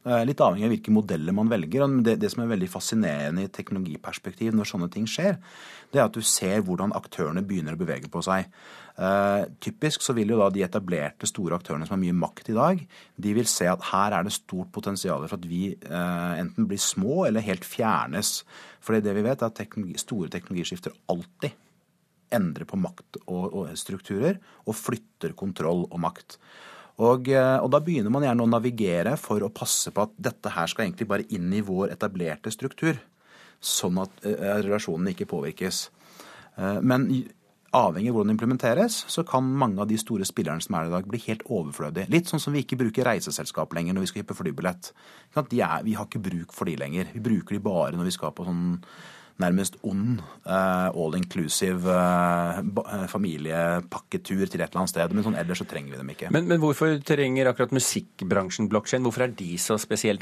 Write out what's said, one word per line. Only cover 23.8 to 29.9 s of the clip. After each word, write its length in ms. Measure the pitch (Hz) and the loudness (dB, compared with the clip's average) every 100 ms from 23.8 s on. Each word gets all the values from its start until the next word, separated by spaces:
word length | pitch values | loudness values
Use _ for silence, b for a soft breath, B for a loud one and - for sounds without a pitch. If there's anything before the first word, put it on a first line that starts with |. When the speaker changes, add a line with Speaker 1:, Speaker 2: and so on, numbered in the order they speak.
| - 95 - 101 151 - B B - | -8 -10 -4 0 0 0 B B -6
Speaker 1:
og 80 | |
flytter 640 | 110 - 117 - - 80 82 | -6 -4 -6 -8 -10 -8 -6
kontroll 460 | 98 90 80 90 87 | -6 -2 0 0 0
og 80 | 87 | -2
makt. 400 | 80 - - - B B B B B - | -2 -4 -20 -20 B B B B B 2
Og, 260 | 113 131 127 | 4 4 4
eh, 240 | 135 131 131 | 4 6 4
og 120 | 127 | 4
da 60 | 147 | 2
begynner 320 | 156 156 104 | 2 0 2
man 100 | 135 | 2
gjerne 200 | 143 120 117 | 2 4 4
å 40 | |
navigere 680 | 117 123 117 98 85 92 160 | 4 2 0 0 2 0 -2
for 240 | - 107 | 0 0
å 80 | 98 | 0
passe 380 | - - - - | -4 -2 -2 0